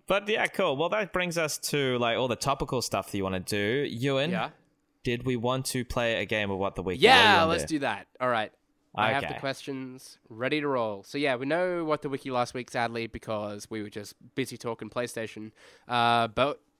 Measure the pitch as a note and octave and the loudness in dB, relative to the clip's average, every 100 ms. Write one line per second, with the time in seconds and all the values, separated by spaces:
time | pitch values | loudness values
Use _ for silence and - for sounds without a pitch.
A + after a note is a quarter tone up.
0 | - G3 G#3 A3 - - F#3 C3+ E3+ G#3 | -2 0 0 0 0 2 2 2 0 0
1 | F#3+ F#3 F3+ E3 D#3 - - D3 C3+ B2 | -2 -2 -2 0 -2 -2 -2 0 2 2
2 | A#2+ A2 B2+ A2 C3+ C#3 D3 C3 - G2+ | 2 2 0 0 0 0 -2 -2 -2 -2
3 | - G2+ F#2+ F#2 F2+ G#2 G2+ C3 C#3+ A2+ | -2 -2 -2 -2 -2 0 0 0 -2 -2
4 | C#3 C3+ D3 A2 C3 - _ _ _ _ | 0 0 0 -2 -4 -8 _ _ _ _
5 | - A#2+ B2 B2 A#2+ C3 C3+ B2+ A#2+ - | -2 -2 0 0 0 -2 -2 -2 -2 0
6 | A#2 G#2+ G2+ G#2+ G2+ G2 G2 - F#2 F2+ | 0 0 0 0 0 0 -2 -2 -4 4
7 | A3 B3+ A3 F#3 D#3+ E3 D3+ D#3 C3+ G2+ | 6 8 8 6 4 2 0 -2 -2 -4
8 | F#2 - B2+ A#2 G#2+ - _ _ _ - | -8 -4 0 0 -2 -8 _ _ _ 0
9 | G#2+ C3+ D3+ B2+ C3+ C3 - C3+ C3 B2+ | 2 2 -2 -4 -6 -6 -8 -8 -10 -14
10 | - - - A2 C3 D3+ C#3+ C3 A2 G2+ | -18 -20 -18 -6 -2 0 2 2 0 -2
11 | - C#3+ D3 A#2+ C#3 E3 F#3 F3 D#3 D3+ | -6 -2 0 0 0 0 0 0 0 -2
12 | D3 C3+ C#3 B2 A#2+ B2+ A#2+ B2+ A#2+ A#2 | -2 -6 -2 -2 -2 -4 -6 -2 -2 -2
13 | A2+ A#2 - G#2+ G#2 G#2 - A2 G#2 G#2 | -6 -6 -6 -4 -4 -8 -8 -8 -6 -10
14 | G2+ - B2 - B2+ A#2+ B2 A#2 G#2+ B2 | -12 -16 -10 -6 -6 -6 -6 -6 -6 -4
15 | A#2+ - A2 - G#2+ - - - - A#2+ | -4 -4 -8 -8 -14 -16 -20 -20 -2 4
16 | A#2+ A#2 A#2 G#2+ C3+ - _ _ | 6 6 4 4 2 0 _ _